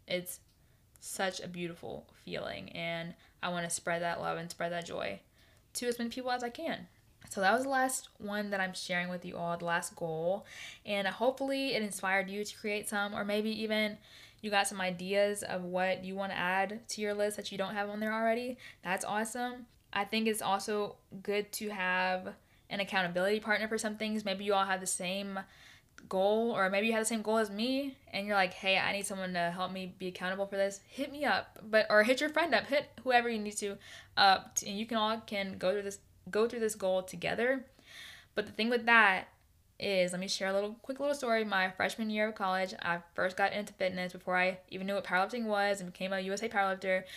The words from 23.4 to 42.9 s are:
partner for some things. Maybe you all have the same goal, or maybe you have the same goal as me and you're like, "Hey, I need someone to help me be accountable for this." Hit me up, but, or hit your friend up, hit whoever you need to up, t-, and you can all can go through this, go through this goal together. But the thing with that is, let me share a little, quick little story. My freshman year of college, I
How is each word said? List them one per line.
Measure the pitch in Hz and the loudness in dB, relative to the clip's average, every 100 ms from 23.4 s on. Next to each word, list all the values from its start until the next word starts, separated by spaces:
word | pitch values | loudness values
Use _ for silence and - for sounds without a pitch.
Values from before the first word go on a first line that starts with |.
partner | 214 208 220 | 2 0 0
for | 220 | -2
some | 214 214 | -4 -4
things. | 220 214 | -2 -2
Maybe | 208 190 | -2 -4
you | 202 | 2
all | 196 | 2
have | 196 190 | 2 0
the | 185 | -2
same | - 180 196 196 190 - - - - _ - - | -2 -2 -4 -4 -8 -8 -18 -20 -20 _ -20 -4
goal, | 190 196 220 233 | 2 4 4 2
or | 196 190 | 2 2
maybe | 202 226 | 4 2
you | |
have | 220 | 2
the | 220 | 2
same | 226 | 0
goal | 214 226 | 2 2
as | 208 | 2
me | 202 247 262 277 262 - | 0 0 0 -2 -8 -10
and | 196 208 | -6 0
you're | |
like, | 202 185 | 2 2
"Hey, | - 190 190 | 2 2 4
I | - | 4
need | 202 196 | 0 -4
someone | 190 185 | -4 -2
to | 175 170 | 0 0
help | 185 180 | 0 -4
me | 190 185 - | -4 -8 -6
be | 185 | -8
accountable | 180 185 190 196 | -4 -4 -2 -2
for | 196 | 0
this." | 196 196 - | 0 -2 -14
Hit | - 285 | -8 -6
me | 285 262 | 0 2
up, | 190 - - | 2 0 -14
but, | 214 220 214 | 2 4 6
or | 214 | 6
hit | 214 262 | 6 4
your | 302 | 2
friend | 302 339 | 2 4
up, | 220 - | 2 2
hit | 277 - - | -2 -2 -8
whoever | 254 240 240 | 4 4 4
you | 220 | -2
need | 208 202 | -4 -4
to | 202 196 - - - - | -6 -8 -14 -20 -6 6
up, | 196 190 - | 8 8 4
t-, | - - | -6 -4
and | 98 | -6
you | 226 | -2
can | 214 | 0
all | 214 226 | 0 0
can | - 202 196 190 | -4 -4 -4 0
go | 185 | 0
through | 202 | 2
this, | 202 202 - - 185 | -2 -10 -18 -18 -2
go | 208 233 | 2 2
through | 240 | 2
this | 220 | 0
goal | 214 190 185 | 0 2 2
together. | 185 170 165 175 240 269 262 - - - - - - | 0 -4 -2 2 2 0 -2 -20 -20 -18 -18 -18 -6
But | - 208 | -4 -4
the | |
thing | - 226 | -2 2
with | 247 226 | 2 6
that | 233 202 185 - _ _ _ _ - | 8 8 6 -2 _ _ _ _ -6
is, | 202 190 180 | 0 2 2
let | 180 | 0
me | 190 | -4
share | - 190 | -2 0
a | |
little, | 196 208 226 | 0 -2 -6
quick | - 262 | -10 -4
little | 285 | -2
story. | 285 240 226 | 0 2 2
My | 214 190 185 | 2 2 2
freshman | 185 196 - 220 | 2 -2 0 -2
year | 214 214 | 0 0
of | |
college, | 214 190 185 190 - | 0 0 2 0 -4
I | - | -2